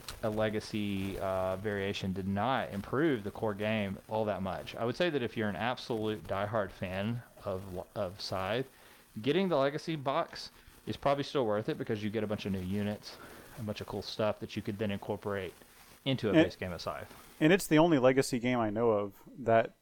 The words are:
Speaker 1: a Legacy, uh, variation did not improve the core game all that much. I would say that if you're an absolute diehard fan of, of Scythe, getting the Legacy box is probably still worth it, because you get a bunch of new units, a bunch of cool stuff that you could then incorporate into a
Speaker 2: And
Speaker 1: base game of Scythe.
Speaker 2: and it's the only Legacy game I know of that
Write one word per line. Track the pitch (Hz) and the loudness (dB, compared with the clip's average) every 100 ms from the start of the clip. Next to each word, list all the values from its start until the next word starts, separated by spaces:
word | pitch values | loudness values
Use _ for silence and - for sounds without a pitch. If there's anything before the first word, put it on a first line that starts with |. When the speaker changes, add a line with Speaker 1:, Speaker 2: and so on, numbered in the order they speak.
| - - | -14 -6
Speaker 1:
a | 113 | -4
Legacy, | 107 110 107 - 110 104 98 98 95 | 0 0 0 -2 -2 0 0 -2 -2
uh, | 95 95 92 95 | -2 0 0 0
variation | 107 101 98 101 98 | -2 0 -2 -2 -2
did | 92 95 | -2 0
not | 98 113 131 92 | 0 2 0 -2
improve | 101 101 120 165 127 101 | -6 -4 0 2 2 -2
the | |
core | - 113 | -4 -2
game | 98 107 110 101 95 - | 0 0 0 0 -4 -4
all | 110 | -2
that | 107 92 | 0 0
much. | 95 82 69 - | -2 -4 -6 -4
I | 117 | -2
would | 127 | 2
say | 180 | 2
that | 147 | 2
if | 120 - | -2 0
you're | 107 | -2
an | 85 | 0
absolute | 113 127 - 113 107 107 80 | -2 -2 -4 -2 -2 -4 -4
diehard | 98 101 110 95 | -2 0 0 -2
fan | - 95 92 104 120 - - | -4 -6 -2 -2 -4 -8 -12
of, | - 95 98 90 - - | -6 -6 -6 -10 -8 -4
of | 95 101 | -4 -4
Scythe, | - 98 95 113 135 - - - - - | -6 -4 0 -2 -4 -8 -20 -20 -16 -6
getting | 110 160 196 | 0 2 2
the | 156 | 2
Legacy | 135 147 - 156 | 2 0 -4 -4
box | 139 147 165 - - - - - - | 0 0 0 -6 -14 -16 -20 -14 -8
is | 107 | -2
probably | 139 143 139 | 2 2 0
still | 147 117 | 0 2
worth | 104 113 | 2 0
it, | 151 | -4
because | - 107 | -2 -2
you | 107 | -2
get | 110 | -2
a | 104 | -2
bunch | 104 104 | -2 -2
of | |
new | 95 | -2
units, | 92 101 104 104 - - - - - - | 0 0 0 -4 -10 -16 -18 -18 -16 -8
a | |
bunch | 107 104 | -6 -6
of | 98 | -6
cool | 107 | -6
stuff | - - 107 101 | -6 0 0 0
that | 107 - | -4 -6
you | |
could | 101 101 | -6 -2
then | 107 | -2
incorporate | 101 - 104 107 98 92 - - - - - - | -2 -4 -4 -2 -4 -4 -10 -20 -20 -20 -8 -2
into | 131 113 | 0 4
a | |
Speaker 2:
And | 98 170 | 6 4
Speaker 1:
base | - | 2
game | 95 | -8
of | 85 | -6
Scythe. | - 76 - - - - | -6 -8 -10 -16 -14 2
Speaker 2:
and | 156 | 6
it's | 185 - | 6 6
the | 151 | 6
only | 175 151 | 8 8
Legacy | 123 135 127 123 | 6 6 4 2
game | 120 123 | 0 2
I | 110 | 2
know | 104 120 | 2 4
of | 104 101 - - - | 4 2 -6 -20 -6
that | 113 113 113 - | 4 4 4 -2